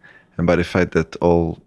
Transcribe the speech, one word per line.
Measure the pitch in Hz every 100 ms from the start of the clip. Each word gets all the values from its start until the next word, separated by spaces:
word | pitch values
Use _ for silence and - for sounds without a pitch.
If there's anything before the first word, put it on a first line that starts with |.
| - - _ -
and | 87
by | 87
the |
fact | 87 98 87
that | 85 80 -
all, | 87 85 82 85